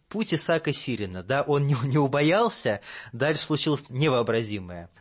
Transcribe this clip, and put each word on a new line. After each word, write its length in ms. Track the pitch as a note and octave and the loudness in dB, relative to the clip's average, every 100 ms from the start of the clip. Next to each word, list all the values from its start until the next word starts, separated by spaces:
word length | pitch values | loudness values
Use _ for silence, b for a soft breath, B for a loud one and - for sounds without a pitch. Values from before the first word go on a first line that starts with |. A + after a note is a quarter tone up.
| - | -10
путь 240 | G#3 A3 | -6 0
Исаака 400 | D3+ - E3 D#3 | 0 2 0 0
Сирина, 500 | C3+ - A2+ G2 F#2 | -2 -2 -4 -4 -8
да, 180 | F#2 C3+ | -2 -2
он 260 | D3 C#3+ C#3+ | 2 2 2
не, 80 | C3 C3 | 0 2
не 120 | C#3+ | 2
убоялся, 840 | C#3 C#3+ D3+ F#3+ A#3 - A#2+ G2+ B B B | 2 4 4 4 2 0 -2 -2 B B B
дальше 320 | A#2 C#3+ D3+ - | -4 -2 0 -2
случилось 440 | D3+ D#3 D3 - | 0 0 0 -2
невообразимое, 1000 | B2+ D#3 B2+ A2+ A2+ A2 G#2 F2+ F2 E2+ b | 0 2 2 2 0 0 -6 -8 -14 -16 b